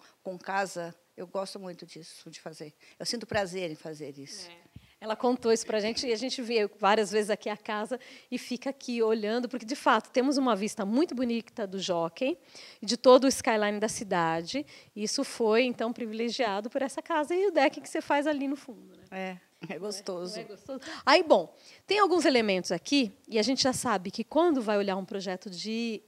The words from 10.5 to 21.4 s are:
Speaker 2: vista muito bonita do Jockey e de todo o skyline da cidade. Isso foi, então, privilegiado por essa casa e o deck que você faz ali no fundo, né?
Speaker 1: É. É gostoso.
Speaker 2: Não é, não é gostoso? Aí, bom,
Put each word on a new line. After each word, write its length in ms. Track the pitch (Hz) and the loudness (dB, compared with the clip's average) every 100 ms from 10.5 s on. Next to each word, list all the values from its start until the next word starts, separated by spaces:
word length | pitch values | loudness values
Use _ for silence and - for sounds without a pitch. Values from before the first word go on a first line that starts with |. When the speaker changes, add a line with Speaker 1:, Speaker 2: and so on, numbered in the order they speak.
| 196 | 2
Speaker 2:
vista 300 | 208 - 196 | 0 -4 0
muito 280 | 240 349 | 2 2
bonita 520 | 254 247 233 - - 196 | 0 -2 -2 -6 -8 -8
do 120 | 190 | -6
Jockey 600 | 180 170 165 - 262 349 - - - - | -2 0 0 -2 -2 -2 -10 -20 -20 -10
e 60 | 202 | -4
de 100 | 233 | 4
todo 280 | 262 254 | 10 10
o 40 | 262 | 8
skyline 500 | - - 220 208 208 | 2 0 2 0 0
da 100 | 214 | -2
cidade. 760 | - 202 185 165 165 165 269 294 - - 208 | -4 -2 0 2 0 -4 -6 -8 -16 -18 -8
Isso 260 | 214 - | -4 -2
foi, 400 | 262 - 220 220 | -4 0 2 4
então, 280 | 254 240 226 | 2 0 -6
privilegiado 800 | - 226 220 233 214 226 196 226 | -6 -8 -4 -4 -2 -2 -2 -2
por 100 | 269 | 0
essa 220 | 269 - | 0 -2
casa 320 | - 320 302 | -2 -2 0
e 120 | 359 403 | 0 2
o 20 | |
deck 320 | 320 285 302 | 4 4 2
que 60 | - | -6
você 120 | 320 | -8
faz 260 | - 285 294 | 0 0 0
ali 220 | 294 277 | -2 -4
no 80 | 285 | -6
fundo, 400 | - 190 - - | -10 -18 -20 -20
né? 80 | - | -14
Speaker 1:
É. 420 | 190 190 180 _ _ 165 | -10 -8 -10 _ _ -10
É 100 | 160 | -8
gostoso. 560 | 208 208 - 175 180 214 | -8 -8 -8 -8 -8 -10
Speaker 2:
Não 60 | |
é, 20 | |
não 80 | 226 | -12
é 20 | 202 | -16
gostoso? 240 | - 262 - - | -12 -12 -12 -2
Aí, 180 | 247 311 | 6 6
bom, 320 | 320 226 | 8 4